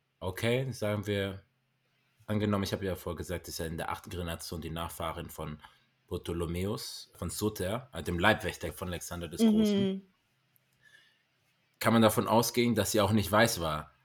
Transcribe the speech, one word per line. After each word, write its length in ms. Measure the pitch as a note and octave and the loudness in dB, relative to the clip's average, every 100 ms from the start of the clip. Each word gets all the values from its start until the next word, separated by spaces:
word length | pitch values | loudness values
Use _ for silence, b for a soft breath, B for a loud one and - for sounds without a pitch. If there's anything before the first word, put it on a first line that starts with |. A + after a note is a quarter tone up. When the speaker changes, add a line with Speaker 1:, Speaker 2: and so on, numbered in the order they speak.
| _ _ | _ _
Speaker 1:
okay, 520 | F#2 F#2+ A2+ B2 C3 | -10 -4 0 0 -2
sagen 340 | A#2 G#2+ G#2 G#2 | -4 -2 -2 -2
wir, 360 | G2+ G2 F#2+ - _ _ _ _ _ _ _ - | -2 -2 -6 -14 _ _ _ _ _ _ _ -4
angenommen, 360 | G#2+ G#2+ G2+ G2 | 0 2 0 0
ich 80 | |
hab 100 | F#2+ | -2
ja 120 | F#2+ F2 | -4 -4
vorher 200 | - F2 | -6 -8
gesagt, 300 | F2 E2+ - | -6 -6 -8
ist 100 | - | -8
ja 60 | E2 | -6
in 100 | D#2+ | -6
der 140 | - | -6
achten 180 | F2 - | -8 -8
Generation 500 | E2+ F2 E2 - E2+ | -8 -6 -8 -8 -8
die 80 | D#2 | -6
Nachfahrin 580 | D#2+ E2 - E2 D#2+ D2+ | -6 -8 -6 -6 -6 -10
von 320 | - D#2 D2+ B B B _ _ | -10 -10 -10 B B B _ _
Ptolemaeus, 1040 | F2+ - E2+ E2 E2+ F#2+ B2 - - - - | -8 -4 -4 -2 -2 -2 -4 -8 -12 -16 -10
von 140 | F2+ | -8
Soter, 580 | - G#2 - F2+ A#2 C3 | -2 -2 -2 -4 -4 -6
äh, 100 | E2+ | -10
dem 160 | E2 F2 | -4 2
Leibwächter 540 | G2 G#2+ F2+ - E2+ | 4 4 0 -6 -8
von 160 | - F2+ | -8 -8
Alexander 380 | E2+ - F2 E2+ | -8 -8 -8 -8
des 160 | D#2+ A3+ | 2 4
Großen, 400 | G#3+ G#3+ G3+ F#3+ | 4 2 2 0
Speaker 2:
Mhm. 240 | F#3+ - _ _ _ _ _ _ _ b b b b b _ _ _ _ _ | -2 -10 _ _ _ _ _ _ _ b b b b b _ _ _ _ _
Speaker 1:
kann 140 | A#2 | 4
man 80 | A2+ | 8
davon 260 | A2 G#2+ G2 | 8 6 4
ausgehen, 480 | A2 A#2+ - A#2+ A2 | 4 4 2 2 4
dass 160 | G2 | 2
sie 100 | G#2+ | 4
auch 100 | G2 | 4
nicht 200 | G#2+ G2+ | 4 4
weiß 280 | G#2+ A2+ - | 4 4 4
war. 320 | E2 D2+ D#2 _ | -2 -2 -6 _